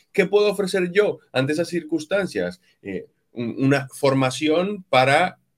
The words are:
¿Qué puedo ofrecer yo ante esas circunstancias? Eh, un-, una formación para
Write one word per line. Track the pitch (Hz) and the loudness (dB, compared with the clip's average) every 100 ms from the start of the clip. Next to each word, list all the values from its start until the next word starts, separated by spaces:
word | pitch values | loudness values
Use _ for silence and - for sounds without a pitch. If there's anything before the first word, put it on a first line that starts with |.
| _ | _
¿Qué | - 190 | -2 2
puedo | 202 208 | 4 2
ofrecer | 196 190 190 180 | 0 -2 -2 0
yo | 185 202 135 _ | 2 0 0 _
ante | 127 135 | -2 0
esas | 156 165 | -2 -2
circunstancias? | 170 156 160 151 196 185 101 90 - _ _ | -6 -4 -6 -2 -2 -2 -4 -4 -6 _ _
Eh, | 98 90 - _ _ | -10 -10 -10 _ _
un-, | - 117 - | -8 -8 -2
una | 135 139 131 | 2 2 -2
formación | - 139 135 131 127 151 160 190 208 | -2 0 2 0 0 0 0 0 -6
para | - 127 131 147 180 - _ | 0 2 4 4 2 -4 _